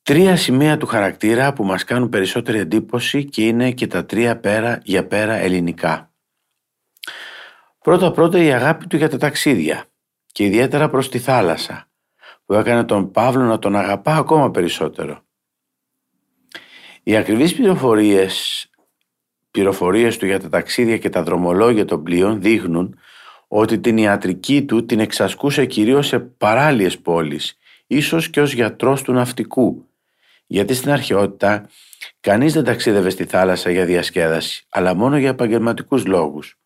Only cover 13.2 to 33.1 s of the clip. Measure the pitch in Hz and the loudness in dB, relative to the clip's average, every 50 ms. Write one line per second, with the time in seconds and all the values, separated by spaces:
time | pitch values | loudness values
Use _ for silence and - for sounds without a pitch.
13.2 | 113 131 123 131 127 113 113 107 - 101 101 101 95 95 101 101 - 151 156 156 | 0 2 2 2 2 2 0 0 0 0 0 0 0 0 -2 -2 -2 0 0 0
14.2 | 139 - 160 156 139 107 87 - 87 85 - - 80 76 - - 82 73 73 - | 2 2 2 4 4 2 0 0 -2 -2 -2 -4 -4 -6 -6 -8 -10 -10 -10 -14
15.2 | _ _ _ _ _ _ _ _ _ _ _ _ _ _ _ _ _ _ _ _ | _ _ _ _ _ _ _ _ _ _ _ _ _ _ _ _ _ _ _ _
16.2 | _ _ _ _ _ _ - - - _ - - - - - - _ - 107 110 | _ _ _ _ _ _ -20 -20 -20 _ -20 -20 -20 -20 -20 -10 _ 0 0 2
17.2 | 90 - 107 110 147 180 - - 254 190 180 143 131 120 110 107 107 104 101 95 | 2 0 2 2 2 0 2 2 2 2 2 2 2 2 2 4 4 4 4 4
18.2 | 95 95 - - - - - - - _ _ _ _ _ _ _ _ _ _ _ | 2 0 -2 -6 -6 -6 -8 -8 -12 _ _ _ _ _ _ _ _ _ _ _
19.2 | _ _ _ _ _ _ - - 98 98 95 - 87 90 92 113 117 117 113 - | _ _ _ _ _ _ -4 0 0 0 0 0 0 0 2 2 2 2 0 -2
20.2 | - 95 98 95 95 - - 87 85 - - - 123 113 113 107 - - - 92 | -2 -2 -2 -4 -4 -2 -2 -2 -2 -2 -2 0 0 0 0 -2 -2 -4 -4 -2
21.2 | 82 80 87 85 90 87 87 95 110 120 120 107 95 - - 76 76 85 87 87 | -2 -2 -2 0 0 0 2 4 4 4 4 2 0 0 -2 -6 -2 -2 0 2
22.2 | 92 104 110 104 90 107 113 104 90 87 82 85 90 - - _ _ - - - | 2 2 0 0 2 2 2 2 0 -2 -2 -2 -4 -4 -8 _ _ -20 -20 -20
23.2 | - - - - _ _ - 104 110 113 113 104 87 117 113 110 107 104 101 101 | -20 -20 -20 -20 _ _ 0 0 2 2 0 -2 0 0 2 2 2 2 0 0
24.2 | 101 92 92 92 - - 139 143 - - 110 117 113 117 123 107 107 - - - | -2 -4 -4 -4 -2 0 0 0 2 0 -2 -2 0 0 -2 -2 -2 -2 -2 -2
25.2 | 104 95 - - - 143 139 151 135 131 - 107 104 - 131 143 143 - - 117 | -2 -2 -2 -2 -4 -2 0 0 0 0 0 0 2 4 4 2 2 0 -2 -4
26.2 | - - _ _ - 104 110 123 143 156 143 113 95 90 87 - _ - 85 82 | -4 -6 _ _ 0 2 2 4 2 2 2 2 2 0 -2 -4 _ -2 0 0
27.2 | 82 76 71 76 - - - _ _ _ - _ _ _ 120 143 143 - 160 165 | 0 -2 -6 -8 -10 -10 -12 _ _ _ -20 _ _ _ -2 -2 0 0 -2 -2
28.2 | 160 165 160 151 147 139 - 117 117 104 107 - - 123 135 135 135 - 123 123 | -2 -2 0 0 0 0 2 0 -2 -2 -2 0 0 0 0 0 0 0 0 0
29.2 | 123 123 - - 107 - - 131 120 87 - - - _ _ _ _ _ _ _ | 0 -2 -4 -8 -8 -4 0 2 2 2 0 -4 -14 _ _ _ _ _ _ _
30.2 | _ _ _ _ _ _ - - 101 - 131 123 - 143 143 135 - - 98 98 | _ _ _ _ _ _ -2 -2 0 0 -2 -2 0 0 -2 -2 0 0 0 2
31.2 | 101 98 98 - - 101 104 101 101 - _ - - - - _ - - _ _ | 0 0 -2 0 0 0 0 0 -4 -14 _ -20 -20 -20 -20 _ -20 -20 _ _
32.2 | - - 101 107 135 160 147 160 135 127 117 - - 123 104 101 90 95 | 0 2 2 4 4 2 2 2 0 0 -2 0 0 2 2 2 2 0